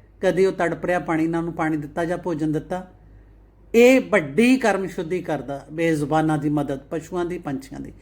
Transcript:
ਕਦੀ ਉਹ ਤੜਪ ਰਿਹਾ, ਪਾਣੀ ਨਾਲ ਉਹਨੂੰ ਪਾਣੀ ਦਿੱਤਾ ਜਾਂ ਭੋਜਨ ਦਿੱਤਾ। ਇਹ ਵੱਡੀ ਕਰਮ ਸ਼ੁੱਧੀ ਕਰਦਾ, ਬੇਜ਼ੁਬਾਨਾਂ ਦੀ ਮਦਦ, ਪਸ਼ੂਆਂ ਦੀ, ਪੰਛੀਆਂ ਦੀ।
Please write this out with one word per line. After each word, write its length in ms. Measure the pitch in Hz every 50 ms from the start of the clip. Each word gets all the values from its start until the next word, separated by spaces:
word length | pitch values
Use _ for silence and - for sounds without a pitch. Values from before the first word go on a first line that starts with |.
| - - _ -
ਕਦੀ 240 | - 185 165 180 190
ਉਹ 60 | 190
ਤੜਪ 340 | 185 190 175 165 165 156 180
ਰਿਹਾ, 140 | 175 180 175
ਪਾਣੀ 280 | 147 175 165 156 160 165
ਨਾਲ 120 | 170 165
ਉਹਨੂੰ 140 | 165 170 165
ਪਾਣੀ 240 | 170 160 156 160 151
ਦਿੱਤਾ 280 | 147 147 - 175 170
ਜਾਂ 120 | 160 180 170
ਭੋਜਨ 340 | - 185 165 147 156 156
ਦਿੱਤਾ। 400 | 151 156 156 - 180 185 185 - - - - - - - - - - - - _ _ _ - - -
ਇਹ 260 | 233 240 247 262 254 190 170
ਵੱਡੀ 480 | 202 196 156 135 139 185 233 247 262 254
ਕਰਮ 300 | 233 214 196 190 196 165
ਸ਼ੁੱਧੀ 340 | - 196 175 156 180 180
ਕਰਦਾ, 440 | - - 156 135 127 131 139 139 - -
ਬੇਜ਼ੁਬਾਨਾਂ 640 | 156 165 165 165 160 147 147 135 156 160 156 156 156 143
ਦੀ 120 | 151 151
ਮਦਦ, 300 | 147 151 143 147 139 131
ਪਸ਼ੂਆਂ 460 | - - 170 160 156 - 185 180 175
ਦੀ, 120 | 165 180 170
ਪੰਛੀਆਂ 420 | 175 147 135 127 - - - -
ਦੀ। 140 | - - - -